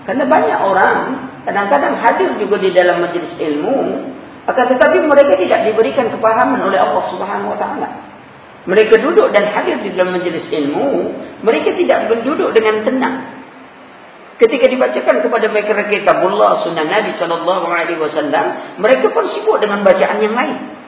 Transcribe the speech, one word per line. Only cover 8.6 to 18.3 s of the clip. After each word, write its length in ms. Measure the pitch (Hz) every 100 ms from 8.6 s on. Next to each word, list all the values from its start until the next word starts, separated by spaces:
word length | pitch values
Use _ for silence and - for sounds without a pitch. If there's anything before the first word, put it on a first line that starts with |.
| -
Mereka 320 | 190 214 220
duduk 320 | 277 - -
dan 160 | 202 202
hadir 320 | 226 - 285
di 160 | 202 180
dalam 160 | 185
majlis 400 | 180 170 160 -
ilmu, 640 | 160 143 135 110 117 - - - -
mereka 320 | 202 285 302
tidak 400 | 370 339 - -
menduduk 400 | 233 240 311 381
dengan 320 | 226 214 214
tenang. 320 | 269 262 262 262 - - - - - - - - - - -
Ketika 340 | - 226 277 233
dibacakan 560 | 254 254 311 - 262
kepada 220 | - 226 214
mereka 400 | 208 208 208 196
kitabullah, 720 | 196 196 - 185 208 208 185 175
sunnah 160 | 165
Nabi 320 | 151 196 196 165
sallallahu 540 | 170 170 165 185 170
alaihi 320 | 170 165 165
wasallam, 760 | 156 151 147